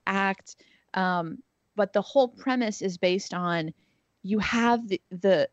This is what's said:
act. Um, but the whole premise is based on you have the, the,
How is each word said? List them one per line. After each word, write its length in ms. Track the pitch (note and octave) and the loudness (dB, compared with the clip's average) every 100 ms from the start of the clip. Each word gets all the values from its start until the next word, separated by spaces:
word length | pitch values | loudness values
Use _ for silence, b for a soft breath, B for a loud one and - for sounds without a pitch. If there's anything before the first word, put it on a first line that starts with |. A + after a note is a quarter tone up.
| - | -4
act. 480 | G3 G3 F#3+ - - b b b | 0 0 -2 -10 -20 b b b
Um, 440 | F#3+ F#3 F3+ E3 - - _ _ - | -2 0 0 -4 -10 -18 _ _ -2
but 160 | G3 | 0
the 100 | G#3 | 0
whole 240 | - C#4 B3 | 2 2 2
premise 560 | - C4+ B3+ A3 - | 0 -4 -2 -2 -2
is 160 | F#3+ F3 | -6 0
based 340 | F#3 F#3+ - | 0 0 -2
on 400 | F3+ F3 E3+ D#3+ - _ _ _ _ | -4 -2 -2 -4 -8 _ _ _ _
you 160 | F#3+ G#3+ | -4 -2
have 480 | F#3 A#3 A#3 A#3+ A3+ | 0 2 2 2 0
the, 120 | F#3+ - | -6 -6
the, 360 | F3+ G3 E3+ C#3 | -2 2 4 2